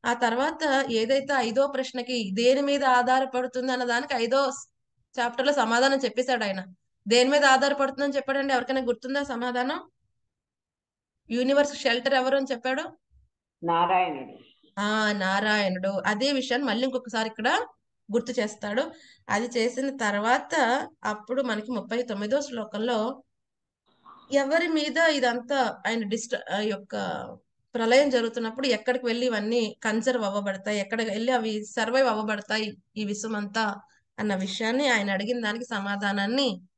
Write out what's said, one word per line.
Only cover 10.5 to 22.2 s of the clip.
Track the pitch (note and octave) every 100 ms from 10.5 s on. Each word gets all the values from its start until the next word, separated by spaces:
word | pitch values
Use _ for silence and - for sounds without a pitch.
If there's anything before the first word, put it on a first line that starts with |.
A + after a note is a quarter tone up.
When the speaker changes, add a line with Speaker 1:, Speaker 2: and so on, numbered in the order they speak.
| _ _ _ _ _ _ _ _
Speaker 1:
యూనివర్స్ | A#3 B3+ C#4+ C#4+
షెల్టర్ | - C4 A#3+ B3
ఎవరు | C4+ B3+ C#4
అని | C4+
చెప్పాడు? | A#3+ B3+ C4 E4 - _ _ _ _ _ _
Speaker 2:
నారాయణుడు. | E3+ E3+ F3 F#3 F3+ C#3 C3 - - _ _ -
Speaker 1:
ఆ, | G#3 G#3+ G#3+
నారాయణుడు. | G3+ F#3+ G3 G#3+ G#3+ G3 F#3 F#3+
అదే | G3 - G#3 C4+
విషయాన్ని | C#4 B3+ B3 C#4
మళ్ళీ | A#3
ఇంకొకసారి | C4 B3 A#3+ A3+ A3
ఇక్కడ | A3 A#3 F#4 A#4+ _ _ _ -
గుర్తు | A3 A#3+
చేస్తాడు. | A#3+ G#3 - G#3 A3 D#4+ - - - -
అది | G3+ A#3+
చేసిన | A#3+ A3+ A#3+ C4+ C4+
తర్వాత | A3 G3+ A3 C4+ D4 E4 A#3 C4 F4+ _
అప్పుడు | G#3+ G#3 G#3+ B3+
మనకి | B3 G#3+ G#3+
ముప్పై | A#3 - A#3
తొమ్మిదో | A#3+ G3+